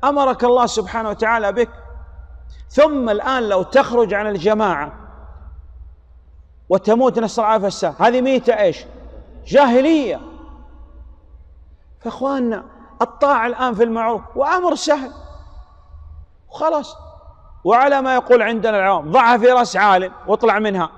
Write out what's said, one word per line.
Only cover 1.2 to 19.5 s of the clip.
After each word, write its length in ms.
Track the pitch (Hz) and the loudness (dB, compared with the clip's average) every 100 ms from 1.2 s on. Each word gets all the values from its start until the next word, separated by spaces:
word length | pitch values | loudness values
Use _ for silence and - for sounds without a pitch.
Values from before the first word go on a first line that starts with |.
| 220 233 208 | 0 0 -2
بك. 180 | 196 233 - - - - - - - - - - | -2 -4 -4 -20 -18 -18 -20 -20 -20 -20 -20 -8
ثم 400 | - 311 285 240 | 2 2 2 -2
الآن 380 | 208 240 262 220 | -2 -2 -2 0
لو 140 | 190 | -2
تخرج 520 | 202 262 269 247 226 | 2 2 2 0 0
عن 120 | 196 214 | 0 -4
الجماعة 680 | 202 165 214 214 156 151 - - - - - - - - - - - _ - - - - - - | -2 0 0 0 -2 -6 -12 -20 -20 -20 -20 -20 -20 -20 -20 -20 -20 _ -20 -20 -20 -20 -20 -2
وتموت، 500 | 185 185 226 254 220 | -2 2 2 2 0
نسأل 260 | 226 - | -4 -2
الله 40 | 214 | 0
العافية 160 | 220 | 0
والسلامة، 320 | 196 - 185 147 | 0 -4 -6 2
هذه 200 | 208 247 | 2 2
ميتة 380 | 254 262 247 220 | 0 0 0 2
إيش؟ 260 | 202 156 - - - - - - - | 2 0 -12 -20 -20 -20 -20 -20 0
جاهلية. 760 | 208 277 240 269 320 247 139 - - - - - - - - - - _ - - - - - _ - | 4 6 4 4 2 0 -6 -10 -20 -20 -20 -20 -20 -20 -20 -20 -20 _ -20 -20 -20 -20 -20 _ -14
فإخواننا، 640 | 240 - 269 277 240 220 - - - - | -14 -8 -6 -2 -4 -4 -10 -20 -20 -4
الطاعة 440 | 233 - 285 269 233 | -4 0 2 2 0
الآن 280 | 240 254 | -2 -4
في 80 | 208 | 0
المعروف 400 | 233 226 226 226 - - | 0 0 -2 -4 -8 -4
وأمر 380 | 277 359 359 | -2 0 0
سهل 380 | 330 - 285 262 - - - - - - - - - - - - - - | -2 0 -2 -2 -16 -20 -20 -20 -20 -20 -20 -20 -20 -20 -20 -20 -20 -20
وخلاص. 480 | - 311 302 - - - - - - - - | -6 -4 -4 -6 -18 -20 -20 -20 -20 -20 -8
وعلى 380 | 170 233 262 277 | 0 2 4 2
ما 120 | 262 | 0
يقول 280 | 254 254 247 | -2 2 2
عندنا 360 | 220 233 214 214 | 2 -2 -2 0
العوام، 320 | 190 190 151 | 0 0 2
ضعها 280 | 208 233 240 | 2 4 4
في 80 | |
رأس 300 | 233 | 4